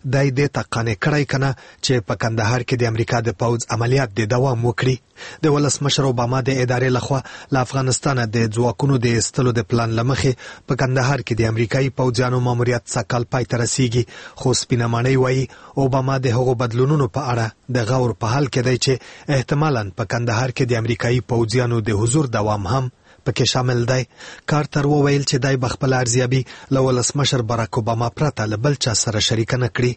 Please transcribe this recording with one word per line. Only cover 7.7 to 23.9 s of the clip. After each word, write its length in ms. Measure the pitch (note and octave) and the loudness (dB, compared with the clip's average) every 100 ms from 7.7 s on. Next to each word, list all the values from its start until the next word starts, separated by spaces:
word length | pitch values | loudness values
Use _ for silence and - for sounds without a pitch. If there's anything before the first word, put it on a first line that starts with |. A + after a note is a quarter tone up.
| C3+ C3 A#2+ D3+ C3 A#2 | -2 -2 0 0 0 0
د 140 | A#2 A2+ G#2+ | 0 0 0
ځواکونو 420 | A#2+ A2+ C#3 C3+ | 0 0 0 2
د 20 | A#2 A#2 | 2 0
ایستلو 340 | - - B2 A#2+ | 0 0 0 0
د 100 | A2 | 0
پلان 220 | A#2 A2+ A2+ | -2 0 0
له 40 | A#2+ | 0
مخې 220 | C3+ C#3 A#2+ - - - | 0 0 -2 -8 -20 -6
په 60 | C3 | -2
کندهار 400 | C3 C3 B2+ C#3+ - | 0 2 2 0 -2
کې 80 | A2 | 0
د 40 | A2 A2 | 0 0
امریکایي 340 | A#2+ C3+ C3+ - | 0 0 -2 0
پوځیانو 440 | B2+ A#2+ B2 B2+ B2 | 0 0 0 0 0
ماموریت 360 | A#2+ B2 A#2+ - | 0 0 -2 -2
سږ 120 | C3+ A2 | -6 -2
کال 100 | A#2+ A#2+ B2+ | -2 0 -2
پای 80 | A#2+ | -2
ته 140 | A#2 | -2
رسیږي، 400 | A#2 - B2+ A#2+ A#2 - - - | -2 0 0 0 -2 -8 -20 -4
خو 140 | B2+ A#2+ | -2 0
سپینه 260 | - A#2+ A#2 | 0 -2 0
ماڼۍ 220 | A#2 B2+ C3+ | 0 2 2
وایي 200 | B2+ C3 B2+ - - - | 2 0 -4 -12 -8 -2
اوباما 340 | C3+ C3+ C3 C3+ B2+ | 0 2 0 0 0
د 100 | A#2 | 0
هغو 180 | B2+ A#2+ | 0 0
بدلونونو 460 | A#2+ A#2 C3 D#3 C3 - | -2 0 2 2 0 -2
په 60 | - | -2
اړه 140 | A#2+ A2+ - - B2 | -2 -2 -6 -4 -2
د 120 | G#2+ | 0
غور 220 | C3 B2 G#2+ | 0 0 -2
په 60 | A2 | -2
حال 120 | C3 C3+ | 0 0
کې 100 | C3+ B2 | 0 0
دی 80 | B2 | 0
چې 100 | - B2+ - - - C#3 | 0 -2 -4 -16 -2 -2
احتمالاً 520 | A#2+ C#3+ D#3 B2+ G2+ - | 0 0 2 0 -4 -6
په 60 | G#2 | -4
کندهار 380 | A#2+ A#2+ A2 B2+ - | -2 -2 0 -2 -2
کې 80 | B2+ | 0
د 20 | A#2 | 0
امریکایي 380 | A2+ A2+ A#2+ B2+ - | 0 -2 0 0 0
پوځیانو 480 | A#2 A2+ A#2+ A#2+ A#2+ A2 | 0 2 0 2 0 0
د 100 | G2+ | 0
حضور 300 | A2+ D3 C#3 A2+ | 2 2 0 0
دوام 300 | G#2 G#2 F#2 | 0 -2 -2
هم 120 | C3 B2+ _ _ - - | -2 -2 _ _ -6 -4
پکې 180 | - A#2+ | 0 0
شامل 280 | C3 B2+ B2 A#2+ | 2 0 0 2